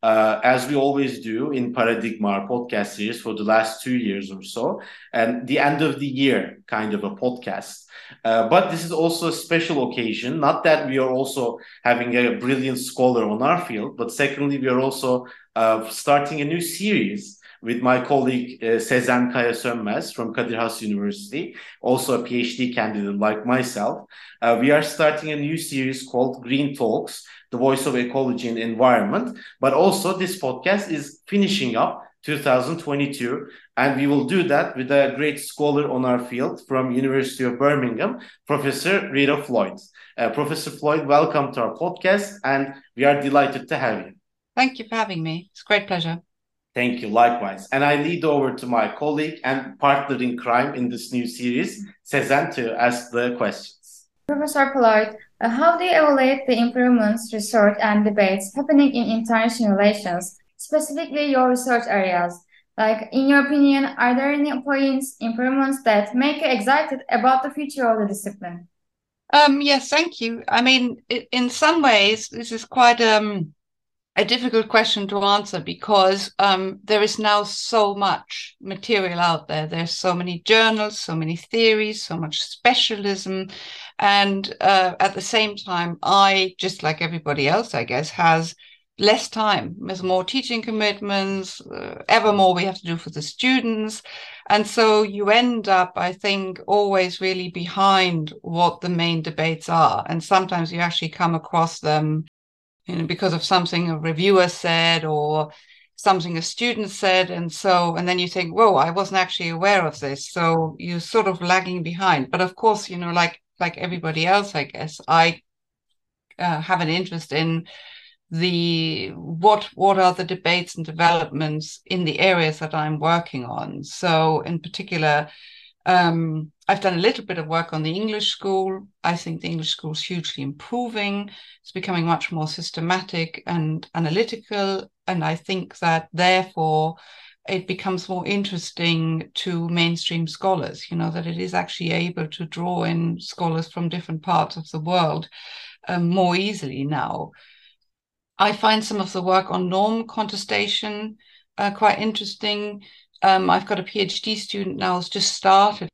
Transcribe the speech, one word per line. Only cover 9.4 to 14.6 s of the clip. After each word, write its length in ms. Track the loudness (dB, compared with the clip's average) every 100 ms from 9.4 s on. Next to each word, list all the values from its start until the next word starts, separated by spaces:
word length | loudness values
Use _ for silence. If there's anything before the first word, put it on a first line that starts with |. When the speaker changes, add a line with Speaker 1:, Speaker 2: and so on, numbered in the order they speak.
| -2 -2 0 0 -2
Speaker 1:
occasion, 480 | -2 -4 -4 -6 0
not 240 | 0 2
that 240 | 2 2 2
we 120 | 0
are 100 | 0
also 480 | 0 -2 -2 -4 -6 -14 -4
having 320 | 0 2 2 2
a 200 | 2 0
brilliant 420 | -2 0 -2 -4
scholar 500 | -6 2 2 4 0
on 140 | 0
our 240 | 0 0 -2
field, 320 | -8 -8 -8
but 140 | -6
secondly, 480 | -2 -2 0 -2
we 80 | 0